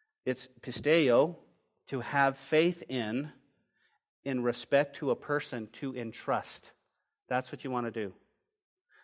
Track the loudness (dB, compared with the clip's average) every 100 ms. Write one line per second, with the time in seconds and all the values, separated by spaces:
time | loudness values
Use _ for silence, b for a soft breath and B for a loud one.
0 | _ _ -6 -4 -8 -14 -10 -2 2 4
1 | 6 6 4 0 _ _ _ _ -8 -8
2 | -2 2 2 0 0 4 4 0 -4 -4
3 | -2 -4 -6 -12 _ _ _ _ _ _
4 | _ _ -4 -2 0 -2 2 2 2 -2
5 | -2 -2 0 -4 -2 -8 -8 -8 -6 -6
6 | -8 -6 -2 -2 -2 -14 -18 _ _ _
7 | _ _ -4 -2 -2 -8 -4 -2 -2 -4
8 | -6 -8 _ _ _ _ _ _ _ b